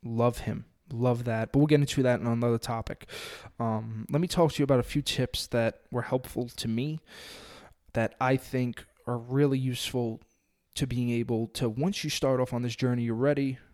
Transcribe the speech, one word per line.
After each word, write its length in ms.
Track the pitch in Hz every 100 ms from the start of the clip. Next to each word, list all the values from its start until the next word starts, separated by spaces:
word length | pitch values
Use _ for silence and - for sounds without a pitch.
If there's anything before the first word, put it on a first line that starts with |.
Love 360 | 120 113 120 117
him. 260 | - 104 - _ _
Love 340 | 117 123 120
that. 280 | 120 113 110
But 60 | 139
we'll 80 | 147
get 140 | 147
into 220 | 143 -
that 160 | 127 120
on 60 | 120
another 320 | 117 120 117
topic. 520 | - 117 110 - - - - - - _
Um, 480 | 117 110 113 110 110
let 120 | 143
me 80 | 175
talk 240 | - 160
to 60 | -
you 40 |
about 160 | 139 135
a 40 |
few 180 | 120 147
tips 440 | 143 - 127 - -
that 340 | 120 113 - _
were 120 | 123
helpful 460 | 117 131 127 - 120
to 200 | - 120
me 320 | 113 139 156 _ - - - - - - _ _
that 220 | - 110 -
I 160 | 127 135
think 500 | - 131 123 117 - _ -
are 120 | 120
really 400 | 117 131 143 135
useful 640 | 131 123 - 127 120 113 - _ _ _ _
to 120 | - 156
being 240 | 123 120
able 380 | 120 117 113 113
to, 200 | - 123
once 360 | 110 160 202
you 60 | 156
start 300 | - 139 131
off 120 | 127
on 100 | 123
this 140 | 120 113
journey, 280 | 127 123
you're 100 | 117
ready 440 | 113 135 143 139 131 -